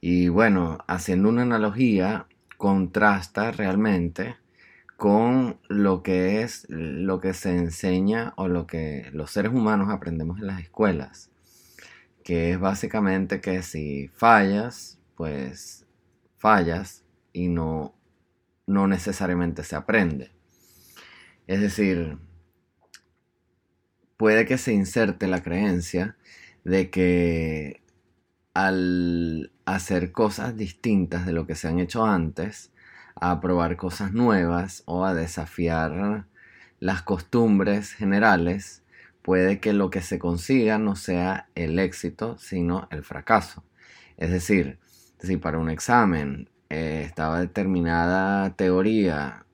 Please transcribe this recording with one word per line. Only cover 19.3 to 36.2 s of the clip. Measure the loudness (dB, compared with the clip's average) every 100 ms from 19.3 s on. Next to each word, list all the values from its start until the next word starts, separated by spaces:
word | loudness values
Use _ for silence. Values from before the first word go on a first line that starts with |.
| 0 -2 -4
se | -8 -8
aprende. | 0 2 2 -2 -10 _ _ _ _ _ _ -20 -20 -20 -20 _ -4
Es | 0
decir, | 0 2 0 2 -4 -8 -16 -20 _ _ _ _ _ -20 _ _ _ _ _ _ _ _ _ _ _ _
puede | 4 6 4
que | 0
se | 0
inserte | 0 0 2 0 0 -2
la | -2
creencia | -2 -2 0 0 -2 -2 -4 -8 _ -20 -20 _
de | -2 0 0
que | 2 4 4 2 0 -2 -4 -8 -14 _ _ _ _ _ _ _
al | 0 0 2 2 2 0 0 -2 -4 -8 _ -6
hacer | -4 -2 -2 -2
cosas | 0 0 0 -8 -6
distintas | -8 -6 0 2 2 -2 -2
de |
lo | -4 -4
que | -6
se | -2
han | -2
hecho | -2 0 2
antes, | 2 0 -4 -8 -8 -20 _ -20 -20 -20 -6
a | -2 0
probar | 2 2 0 -2
cosas | -6 -6 -4
nuevas | 2 4 4 2 0 -4 -10 -6
o | -2
a | 0
desafiar | 0 -4 -6 -10 -2 0 0 -2 -2 -4 -4